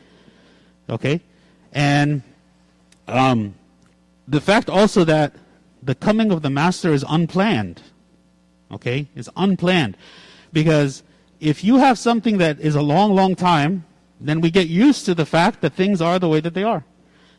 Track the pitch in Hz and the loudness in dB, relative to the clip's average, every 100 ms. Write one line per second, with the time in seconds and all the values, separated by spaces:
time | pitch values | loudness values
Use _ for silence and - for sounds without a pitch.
0 | _ _ _ _ _ _ _ _ - 117 | _ _ _ _ _ _ _ _ -10 -6
1 | 131 165 _ _ _ _ _ 139 143 143 | -4 -4 _ _ _ _ _ -4 0 2
2 | 147 147 - _ _ _ _ _ _ _ | 0 -2 -8 _ _ _ _ _ _ _
3 | - 120 131 117 104 - _ _ _ _ | -6 0 2 0 -4 -10 _ _ _ _
4 | _ _ - 147 - 214 - 180 214 202 | _ _ -4 -4 2 0 2 2 2 4
5 | 160 156 147 - _ _ _ _ 131 127 | 2 2 0 -4 _ _ _ _ -8 -4
6 | 208 220 214 165 143 139 175 180 165 143 | -2 0 0 -2 -2 0 0 0 0 -2
7 | - 156 165 185 214 131 95 82 - _ | 0 -2 -2 -2 0 -2 -4 -10 -20 _
8 | _ _ _ _ _ _ - 104 123 131 | _ _ _ _ _ _ -18 -10 -6 -6
9 | 143 131 - - 196 180 180 185 113 - | -8 -14 -12 -4 -2 0 0 0 -2 -6
10 | - - - - _ 156 160 151 139 - | -20 -20 -20 -20 _ -2 2 2 0 -4
11 | _ _ _ - 151 143 196 262 277 233 | _ _ _ -6 -4 -2 2 4 4 2
12 | 233 233 233 202 165 147 156 147 147 165 | 0 0 0 0 0 0 -2 0 2 2
13 | 208 196 190 170 180 160 147 190 - _ | 2 2 2 0 0 2 0 -4 -10 _
14 | _ - 127 160 170 185 165 175 285 240 | _ -10 -4 -2 0 0 0 2 2 2
15 | - 170 147 160 185 - 151 - 190 190 | -2 -2 0 2 0 0 -4 -2 -2 0
16 | 165 180 175 156 165 175 214 185 - _ | 0 0 0 0 -2 -4 -4 -4 -8 _
17 | _ _ _ | _ _ _